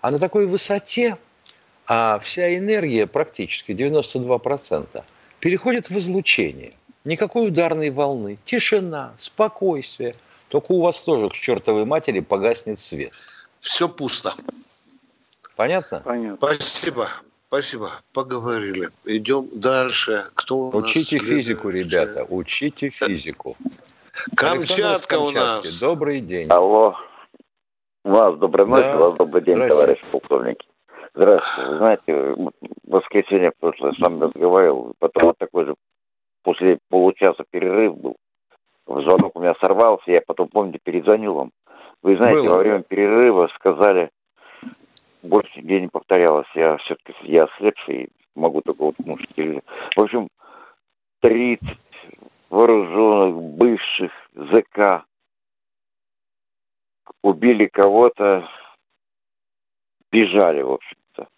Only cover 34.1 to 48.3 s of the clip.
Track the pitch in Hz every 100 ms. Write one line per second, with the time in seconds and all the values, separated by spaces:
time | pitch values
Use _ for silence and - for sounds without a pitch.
34.1 | 85 78 - 87 90 90 67 60 - 82
35.1 | - 82 - - 90 73 73 _ _ _
36.1 | _ _ _ - 87 92 85 _ 90 90
37.1 | - 98 - - 87 92 98 110 78 67
38.1 | 55 _ _ _ _ _ _ - 67 71
39.1 | 92 87 85 87 82 92 95 117 101 -
40.1 | 87 - 85 90 104 98 78 - 87 80
41.1 | 107 107 80 65 _ _ - - _ 92
42.1 | 95 - 156 117 90 101 101 87 95 101
43.1 | 110 123 98 85 - 98 80 104 92 82
44.1 | _ _ _ _ - - _ _ - _
45.1 | _ 90 101 - - 67 95 90 80 _
46.1 | 92 87 76 71 78 80 76 - 82 -
47.1 | - - 80 78 - 104 - - 67 64
48.1 | _ _